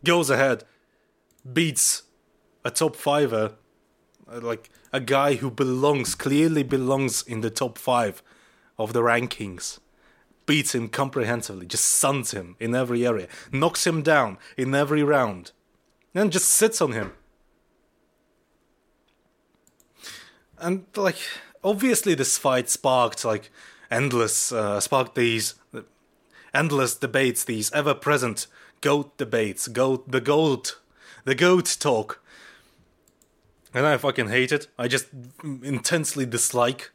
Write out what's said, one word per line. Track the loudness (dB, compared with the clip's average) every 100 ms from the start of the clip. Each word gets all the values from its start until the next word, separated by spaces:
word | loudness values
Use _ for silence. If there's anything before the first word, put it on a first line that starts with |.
Goes | 4 2 4
ahead, | 4 4 2 -4 _ _ _ _ _ _ _ -6
beats | 0 0 0 0 -2 -8 _ _ _ _ _
a | -6
top | -2 -2 -2
fiver, | 0 2 2 2 -2 -4 _ _ _ _ _ _ -18
uh, | -12
like, | -8 -8 -10 _ _
a | -6
guy | 0 2 4 0
who | -4
belongs, | -2 0 2 2 2 -2 -4
clearly | 0 2 4 2
belongs | 0 0 0 0 0 -4
in | -6 -6
the | -6
top | -4 -6 -6
five | 0 2 0 -4 _ _ _ _ _ -8
of | -2
the | 2
rankings. | 4 2 0 -6 -10 -8 -12 -12 _ _ _ _ _ _ 0
Beats | 0 2
him | -2 -4
comprehensively, | -4 -2 -2 -2 -2 -4 -12 -8
just | -2 0
stuns | 2 2 0 -4
him | -8 -10 -8
in | -2
every | -2 0 0 0
area, | 0 -4 -14 -8
knocks | 0 0 0 -2
him | 0
down | 4 4 2 -4 -16 -4
in | 0
every | 0 2 2
round, | 4 4 2 -2 -14 _ _ _ _ _ _ 0
and | 0
just | 2 2
sits | 4 2 2
on | -2
him. | -2 -6 -12 _ _ _ _ _ _ _ _ _ _ _ _ _ _ _ _ _ _ _ _ _ _ _ _ _ _ _ _ -18 -18 -20 _ _ _
And, | -4 -4 -6 -2
like, | -2 -2 -10 -12 -18 -6
obviously | -2 0 2 2 2 0
this | 2 0
fight | 2 0 0
sparked, | -2 2 4 2 0 -2
like, | -2 -4 -20 -20 -20 -6
endless, | -2 0 0 0 0 -2
uh, | -2 -2 -2
sparked | 0 0 0 0
these | 2 2 -4 -8 _ -16 -16 _ _ _ _ -20 -4
endless | -2 2 2 0 0
debates, | -2 2 2 0
these | -4 -4 -2
ever-present | -2 0 -2 2 2 0 -4 -10 -14 -20 _
goat | 0 0 -2 _
debates, | -4 -2 -2 -4 -8
goat, | 0 0 0 -2
the | -4
goat, | 2 2 2 0 -4 -12 _ _ -20 -10 -4
the | 2
goat | 4 4 2 -2
talk. | 0 0 -2 -12 _ -20 -20 -20 _ _ _ _ _ _ _ _ _ _ _
And | 0 2
I | 2
fucking | 0 0 0
hate | 0 2
it. | -2 -4 -6
I | -2
just | -2 -4 -16 -20 -16
intensely | -12 -10 -6 -4 -2 -2 -2 -4 -4
dislike | -2 0 2 0 0 -12